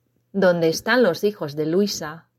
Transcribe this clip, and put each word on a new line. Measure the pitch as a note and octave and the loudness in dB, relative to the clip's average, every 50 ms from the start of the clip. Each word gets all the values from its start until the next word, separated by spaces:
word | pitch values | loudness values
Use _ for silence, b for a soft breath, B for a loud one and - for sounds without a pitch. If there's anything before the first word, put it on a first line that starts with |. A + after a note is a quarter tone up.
| _ _ _ _ _ _ | _ _ _ _ _ _
¿Dónde | - G3 F#3 F3+ F3 F3 E3 D#3+ | -2 2 2 2 4 4 2 0
están | D#3+ - - A3 A#3 B3+ A#3+ | 0 0 -2 0 2 2 4
los | F#3 D#3+ - - | 2 2 0 -2
hijos | G#3 G3+ - E3+ C#3+ C#3+ | -4 -4 -4 -8 -8 -6
de | D3 D3+ | -4 -4
Luisa? | D#3 E3 F#3+ G#3 G3+ - - E3 D3+ D#3 E3 - _ _ | 0 0 0 0 0 -2 -6 -10 -12 -14 -16 -20 _ _